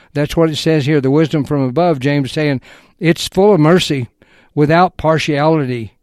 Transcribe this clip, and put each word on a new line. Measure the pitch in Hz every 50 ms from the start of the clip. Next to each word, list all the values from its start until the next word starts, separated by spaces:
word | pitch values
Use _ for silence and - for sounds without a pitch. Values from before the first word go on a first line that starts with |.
| _ _ -
That's | 143 147 147 - 165
what | 165 160
it | 151
says | 139 - 160 160 156 135
here. | 135 156 147
The | 131 131
wisdom | 139 156 160 139 - 156 135
from | - 151 143
above, | 135 127 123 147 175 180 165 135
James | 123 147 143 143 135 123
saying, | - 156 156 147 139 123 - - - - _ _ _ -
it's | 185 160 165 - - -
full | - 185 190 214 208
of | 160
mercy, | 151 151 175 185 - - 156 135 123 - _ _ _ _ _ _ _ _ -
without | 143 151 143 160 170 185 180 -
partiality, | - - 156 160 156 - - 151 139 147 160 165 156 143 127 127 120 113 98 _ _